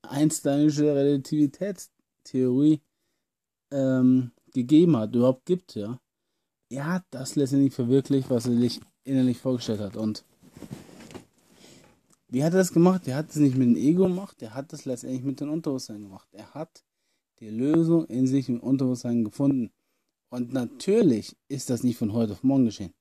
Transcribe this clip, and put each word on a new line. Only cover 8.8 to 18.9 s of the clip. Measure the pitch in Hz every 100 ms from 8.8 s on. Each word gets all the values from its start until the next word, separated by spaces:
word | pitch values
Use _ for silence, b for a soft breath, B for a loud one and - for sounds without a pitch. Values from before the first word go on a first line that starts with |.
| - _
innerlich | - 135 127 120
vorgestellt | 131 127 120 104
hat. | 101 107
Und | 110 107 _ _ - - - - - - - - _ _ b b b b b b _ _ _
wie | 123
hat | 156
er | 185
das | 185
gemacht? | 170 175 185 131
Er | 131
hat | 156
es | 151
nicht | 143 127
mit | 123
dem | 98
Ego | 131 175
gemacht, | 185 180 196 _
er | 113 127
hat | 139
das | 151 135
letztendlich | 123 127 131
mit | 135 135
dem | 147
Unterbewusstsein | 160 160 131 - 104
gemacht. | 101 95 _
Er | 104 -
hat | 139 160 _ _ _ _ _ _ _
die | 110
Lösung | 110 135 165 165 165 -
in | 120 131
sich | 135 127
im | 120
Unterbewusstsein | 120 135 127